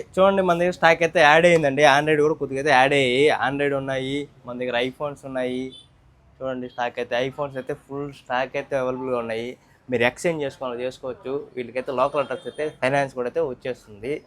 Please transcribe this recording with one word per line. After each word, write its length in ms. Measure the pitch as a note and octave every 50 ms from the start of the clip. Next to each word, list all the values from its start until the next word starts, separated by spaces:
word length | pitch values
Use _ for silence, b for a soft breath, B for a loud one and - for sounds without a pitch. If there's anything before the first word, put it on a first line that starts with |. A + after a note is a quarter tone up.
| - - -
చూడండి 280 | F#3 F#3+ G3 G3 G3 F#3+
మన 120 | F3+ E3+ E3+
దగ్గర 140 | F3 F3+ F3+
స్టాక్ 260 | - - E3 E3 D#3+ E3+
అయితే 140 | D#3+ D#3+ F3+ D#3
యాడ్ 180 | D3 D3+ D#3+ E3+ F3
అయ్యిందండి. 340 | E3+ E3 D#3 C#3 C3+ C#3 D3+ D3 C3+
Android 240 | C#3+ D3+ D#3 D#3 D3 D3
కూడా 120 | D3+ D#3+ -
కొద్దిగా 220 | C#3+ B2+ C3 C3+ C#3
అయితే 80 | D3+ C#3
యాడ్ 180 | B2+ C3 C#3 C#3+
అయ్యాయి. 300 | C#3 C3+ B2 B2 C3 C#3+ D3+ A#2+ G2+ A2
Android 280 | B2+ C#3 C#3 C#3+ C#3+ C#3 C#3
ఉన్నాయి, 360 | C3+ C3+ C3+ C3 C3 C3 C#3 C#3+ C#3+ C#3+ _ _ -
మన 80 | B2 B2 B2
దగ్గర 160 | B2 B2 A#2 A#2+ B2+
iPhones 340 | C3 B2+ - D3+ D3 C#3+ C3+ - C3+
ఉన్నాయి. 320 | C3 C3 B2+ B2+ B2+ B2+ C3 C3 C3+ - - _ _ _ _ _ _ _ _ _ _
చూడండి 320 | _ C3+ C3 C3 B2+ B2 B2 -
స్టాక్ 240 | - B2 A#2+ - B2+ A#2+
అయితే, 120 | A#2+ B2 A#2+ C3
iPhones 280 | C3+ C3+ - D3 C#3 A#2 C3
అయితే 140 | B2+ - D3 C#3+ _
ఫుల్ 260 | - C#3 C#3+ C#3+ C#3+ C#3 -
స్టాక్ 340 | - - B2+ B2+ C3+ C3 - C#3+
అయితే 140 | C3+ - C#3 C3+
అవైలబుల్‌గా 380 | B2+ B2+ B2+ B2+ C3 C3 B2+ A#2+ A#2
ఉన్నాయి. 260 | A2+ A2+ A2+ A#2 B2 B2+ b b b b b _ -
మీరు 140 | B2+ A#2 A#2 A#2+
ఎక్స్‌చేంజ్ 320 | - - - F3+ E3 D#3 C#3+
చేసుకోవాలో 320 | C3+ C3+ - C#3 B2+ A#2+ A#2+ B2
చేసుకోవచ్చు. 500 | C3 B2+ - - C3 A#2+ - - B2+ C3+ C#3+ D3 - -
వీళ్ళకైతే 360 | B2+ B2 A#2 A2+ B2+ B2+ - C3+ B2
లోకల్ 220 | C3 C#3+ D3 D3 C3+
అడ్రస్ 240 | B2+ B2+ - - A#2+
అయితే 140 | - - D3+ D#3 C#3 -
ఫైనాన్స్ 320 | - B2+ C#3 C#3+ C#3 C3 B2+ B2+
కూడా 100 | B2 B2
అయితే 120 | - E3 E3 C3+
వచ్చేస్తుంది. 640 | B2+ - - C3 A#2+ - - - G#2+ G2+ G#2+ C3 D3+ - -